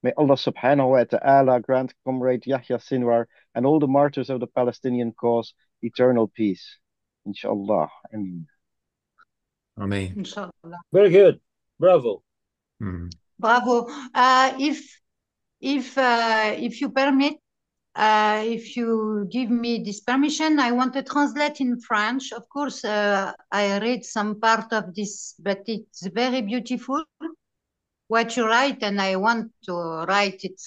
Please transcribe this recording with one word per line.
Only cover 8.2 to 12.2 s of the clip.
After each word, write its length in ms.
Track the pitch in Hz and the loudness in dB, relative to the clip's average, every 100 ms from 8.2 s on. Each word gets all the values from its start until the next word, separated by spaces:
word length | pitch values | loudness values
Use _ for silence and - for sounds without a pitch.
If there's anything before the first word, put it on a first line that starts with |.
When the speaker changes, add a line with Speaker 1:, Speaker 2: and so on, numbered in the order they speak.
| 95 87 82 _ _ _ _ _ _ _ _ _ _ _ _ - | -10 -12 -16 _ _ _ _ _ _ _ _ _ _ _ _ -10
Speaker 2:
Ameen. 360 | 98 101 95 202 | -6 -4 -6 -8
Speaker 3:
Inshallah. 600 | 180 - 180 _ 170 - - | -10 -12 -14 _ -20 -20 0
Speaker 4:
Very 180 | 180 202 | 4 6
good. 300 | 180 185 - _ _ _ _ | 8 8 6 _ _ _ _
Bravo. 440 | 170 175 120 95 | 4 4 2 -6